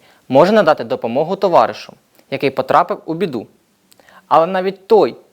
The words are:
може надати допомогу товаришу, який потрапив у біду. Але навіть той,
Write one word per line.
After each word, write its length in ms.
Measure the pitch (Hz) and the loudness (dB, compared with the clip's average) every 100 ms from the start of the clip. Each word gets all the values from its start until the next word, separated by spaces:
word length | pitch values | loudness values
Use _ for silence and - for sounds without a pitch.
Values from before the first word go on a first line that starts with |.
| _ _ - | _ _ 0
може 240 | 131 175 | 2 4
надати 320 | 220 156 147 | 4 2 0
допомогу 520 | 117 127 117 123 160 190 | -4 -6 -4 -4 -4 -2
товаришу, 560 | 196 156 107 107 - _ _ _ _ | 0 2 0 -4 -18 _ _ _ _
який 200 | 135 139 | -6 -4
потрапив 480 | 135 131 143 175 208 | -4 0 0 0 -6
у 100 | - | -10
біду. 320 | 160 180 120 101 _ _ _ _ _ _ _ _ | -8 -6 -8 -12 _ _ _ _ _ _ _ _
Але 180 | 147 170 | 0 2
навіть 400 | 190 190 190 - | -2 -6 -8 0
той, 300 | 214 131 - _ | 2 2 -4 _